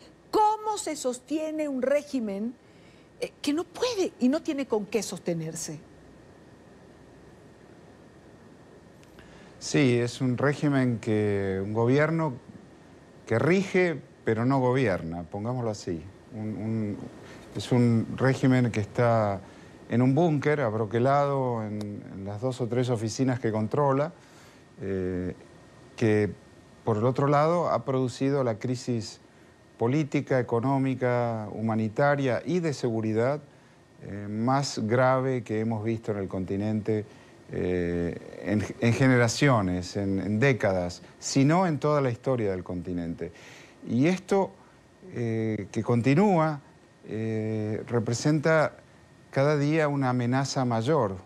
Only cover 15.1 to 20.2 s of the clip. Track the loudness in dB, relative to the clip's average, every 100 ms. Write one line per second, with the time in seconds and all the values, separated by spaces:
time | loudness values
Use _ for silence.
15.1 | -8 -8 -6 -4 -4 -4 -4 -6 -8 -8
16.1 | -20 -16 -10 -8 -6 -4 -2 -4 -6 -12
17.1 | -16 -20 -20 -12 -8 0 4 6 4 0
18.1 | 0 2 4 4 4 2 0 -2 0 2
19.1 | 4 2 -2 -8 -20 -20 -18 -2 2 4
20.1 | 4